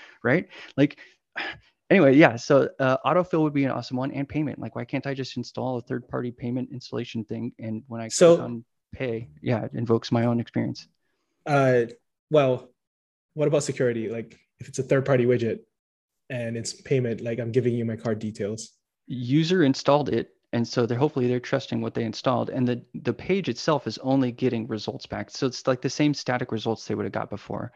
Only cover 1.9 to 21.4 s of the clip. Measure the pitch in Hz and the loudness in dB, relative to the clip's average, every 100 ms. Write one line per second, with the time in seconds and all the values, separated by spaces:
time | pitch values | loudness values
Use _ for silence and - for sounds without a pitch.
1.9 | 190 139 135 156 117 - 139 - - 131 | 6 8 8 8 6 4 4 4 0 0
2.9 | 131 131 170 175 165 156 143 135 123 - | 2 2 0 2 0 2 2 0 -2 -4
3.9 | 127 135 131 139 147 147 - 113 120 120 | -4 -4 -6 -6 -4 -4 -6 -8 -8 -6
4.9 | 135 139 135 127 123 117 - 123 123 - | -4 -4 -6 -6 -8 -8 -6 -4 -6 -6
5.9 | 127 - 131 123 120 120 127 127 131 - | -8 -6 -6 -6 -6 -6 -4 -6 -10 -10
6.9 | 120 120 113 110 113 117 - 113 110 - | -8 -6 -8 -8 -8 -8 -10 -10 -10 -10
7.9 | 117 113 - 170 170 120 117 - _ _ | -12 -8 4 6 6 2 -10 -12 _ _
8.9 | - 131 113 113 - 123 113 120 127 113 | -8 -6 -6 -10 -10 -4 -2 -2 -6 0
9.9 | 113 - 120 120 120 113 117 117 120 - | 0 2 0 2 0 -2 -4 -4 -6 -14
10.9 | _ _ _ _ _ 156 143 131 127 117 | _ _ _ _ _ 0 2 4 4 0
11.9 | - _ _ _ 151 135 123 - _ _ | -6 _ _ _ 4 4 0 -6 _ _
12.9 | _ _ _ _ 151 147 151 139 131 123 | _ _ _ _ -2 2 2 0 0 0
13.9 | 113 107 117 110 - _ _ - - 131 | 0 -4 -6 -10 -16 _ _ -12 -8 0
14.9 | 139 135 131 120 120 113 95 - _ _ | 0 4 4 4 4 0 -4 -10 _ _
15.9 | _ _ _ - 127 117 117 - - - | _ _ _ -12 -8 -6 -6 -8 -12 -2
16.9 | 135 123 107 117 117 117 120 120 120 113 | 0 0 -4 -4 -4 -2 0 0 0 -2
17.9 | 110 117 107 107 104 101 113 - _ _ | -4 -4 -4 -4 -6 -6 -6 -12 _ _
18.9 | _ - 123 120 147 165 185 139 135 - | _ -12 -8 0 2 4 4 4 4 4
19.9 | 143 - 113 143 _ _ 120 117 - 117 | 4 4 -2 -4 _ _ -4 -2 0 0
20.9 | 120 147 139 123 123 | 2 0 2 0 0